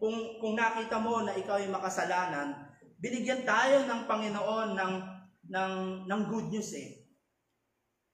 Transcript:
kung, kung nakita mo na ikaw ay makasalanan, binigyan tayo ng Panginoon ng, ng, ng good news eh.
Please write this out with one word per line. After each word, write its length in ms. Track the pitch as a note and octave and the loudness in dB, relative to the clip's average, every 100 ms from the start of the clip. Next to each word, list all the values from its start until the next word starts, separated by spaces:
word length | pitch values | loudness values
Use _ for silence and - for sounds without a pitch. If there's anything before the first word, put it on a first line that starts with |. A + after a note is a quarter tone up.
kung, 400 | A3 A3+ A3 - | 0 0 -6 -4
kung 160 | A3 A3+ | -2 2
nakita 400 | A3+ A3+ A3+ A3 | 2 0 -2 0
mo 240 | A3+ A3+ | 2 0
na 160 | G#3 F#3+ | 0 -2
ikaw 240 | F#3+ G3+ | 0 0
ay 80 | G3 | 0
makasalanan, 960 | F#3+ F#3+ F#3 F3+ F3+ F3+ C#3+ C#3+ C#3+ - - - - | -2 -2 -2 0 0 0 -2 -4 -6 -14 -20 -20 -8
binigyan 480 | G#3+ A#3+ B3 C4 | -4 -2 0 0
tayo 400 | - G#3+ C4 C#4 | 4 4 8 6
ng 240 | B3 A#3 A3 | 6 0 0
Panginoon 600 | G#3+ G#3+ G#3 G3+ A3 G#3+ | 0 0 0 0 0 0
ng, 200 | F#3+ F#3 F#3+ F#3+ - - _ E3+ | 0 0 -2 -6 -14 -20 _ -6
ng, 200 | F#3+ F#3+ F#3+ F#3 F#3 F#3 | -2 -2 -2 -4 -4 -2
ng 120 | G#3 F3 | 0 0
good 160 | A3 D#3+ | -2 -2
news 240 | G#3+ F3+ | -4 -4
eh. 240 | C#3+ - - - _ _ _ _ _ _ _ _ _ _ | -8 -12 -16 -20 _ _ _ _ _ _ _ _ _ _